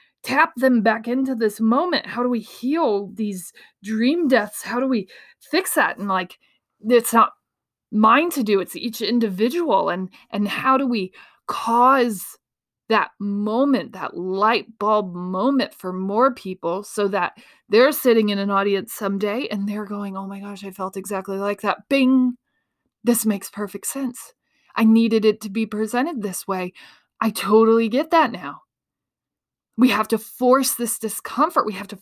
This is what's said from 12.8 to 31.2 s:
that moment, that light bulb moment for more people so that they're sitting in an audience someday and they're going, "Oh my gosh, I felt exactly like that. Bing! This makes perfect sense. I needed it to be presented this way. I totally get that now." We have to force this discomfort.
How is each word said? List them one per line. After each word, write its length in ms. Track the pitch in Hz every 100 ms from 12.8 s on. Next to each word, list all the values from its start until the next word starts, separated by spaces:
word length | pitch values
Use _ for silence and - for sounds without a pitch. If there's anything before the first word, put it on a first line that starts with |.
| -
that 220 | 226 - -
moment, 720 | 202 202 208 226 285 233 143
that 220 | 190 156 175
light 600 | 185 190 214 233 - -
bulb 340 | 208 214 185
moment 600 | 175 185 185 254 269 202
for 180 | - 185
more 420 | 185 190 214 262
people 500 | 247 190 180 170 185
so 240 | 202 214 196
that 300 | 196 175 - _ _ _
they're 220 | 214 277
sitting 380 | - 254 226 208
in 80 | 202
an 140 | 202
audience 420 | 196 202 196 -
someday 540 | - 202 196 202 233 -
and 180 | 202 202
they're 180 | 208 202
going, 300 | 208 202 190
"Oh 120 | 190
my 120 | 196
gosh, 240 | 202 196
I 80 | 196
felt 260 | 190 185 196
exactly 400 | 190 196 190 190
like 240 | 202 202
that. 280 | 208 - -
Bing! 480 | 269 254 262 254 247 _ _ _ _ _ _
This 220 | 240 233 214
makes 240 | 202 -
perfect 380 | 208 202 202 -
sense. 460 | 269 254 240 - _ _ _ _ -
I 80 |
needed 420 | 220 226 226 220 214
it 160 | 214
to 80 | 208
be 160 | 214 220
presented 560 | 214 214 247 311 269
this 260 | 196 180 -
way. 260 | 185 180 - - _ _ _
I 100 | 220
totally 580 | - 190 220 220 226 226
get 220 | 247 320
that 200 | 330 254
now." 300 | 185 143 - _ _ _ _ _ _ _ _ _ _ _ -
We 120 | 254
have 180 | 202 220
to 80 | 220
force 580 | - - 254 269 254 -
this 240 | 233 -
discomfort. 680 | 220 -